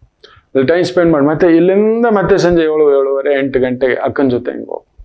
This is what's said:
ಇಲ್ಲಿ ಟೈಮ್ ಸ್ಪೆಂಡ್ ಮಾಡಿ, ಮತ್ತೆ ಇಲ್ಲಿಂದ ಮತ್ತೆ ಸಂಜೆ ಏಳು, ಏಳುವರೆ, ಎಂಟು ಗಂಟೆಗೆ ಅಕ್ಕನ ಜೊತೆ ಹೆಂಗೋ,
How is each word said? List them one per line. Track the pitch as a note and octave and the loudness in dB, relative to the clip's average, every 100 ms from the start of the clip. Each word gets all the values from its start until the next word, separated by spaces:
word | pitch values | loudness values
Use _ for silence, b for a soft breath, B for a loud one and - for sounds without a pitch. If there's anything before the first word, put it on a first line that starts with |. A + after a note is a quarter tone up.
| _ _ b b _ C3 | _ _ b b _ -2
ಇಲ್ಲಿ | C3 | 0
ಟೈಮ್ | F3 | 0
ಸ್ಪೆಂಡ್ | F3 F3+ E3+ | 0 0 2
ಮಾಡಿ, | D#3 C#3+ | 2 0
ಮತ್ತೆ | D#3 F3+ E3 | 2 2 4
ಇಲ್ಲಿಂದ | F3 G3 G#3+ A3+ A#3+ | 2 2 0 0 0
ಮತ್ತೆ | G#3 F#3 F#3+ | 0 2 2
ಸಂಜೆ | E3+ E3+ | 2 2
ಏಳು, | D#3 D#3 D3+ C#3 | 0 2 2 2
ಏಳುವರೆ, | C3+ C#3 C3+ C#3 | 0 -2 -2 -2
ಎಂಟು | C3+ B2+ | -2 -2
ಗಂಟೆಗೆ | B2+ B2 C3 A#2+ | -2 -2 -2 -2
ಅಕ್ಕನ | C3+ A#2 C#3 | -4 -2 -2
ಜೊತೆ | B2 B2 | -2 -6
ಹೆಂಗೋ, | B2 A2 - - - | -10 -12 -14 -16 -20